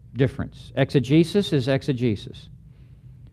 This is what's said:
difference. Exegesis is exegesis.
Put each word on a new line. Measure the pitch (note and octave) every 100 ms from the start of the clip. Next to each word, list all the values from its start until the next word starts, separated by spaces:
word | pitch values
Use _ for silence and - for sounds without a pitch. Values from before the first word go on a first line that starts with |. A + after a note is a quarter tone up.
| -
difference. | A2+ C3 - - - -
Exegesis | C3 C#3 D3 A#2+ D#3 E3 G3+ G3
is | D3 B2
exegesis. | C3+ - B2 A#2+ G2+ - - - - - - - - - - -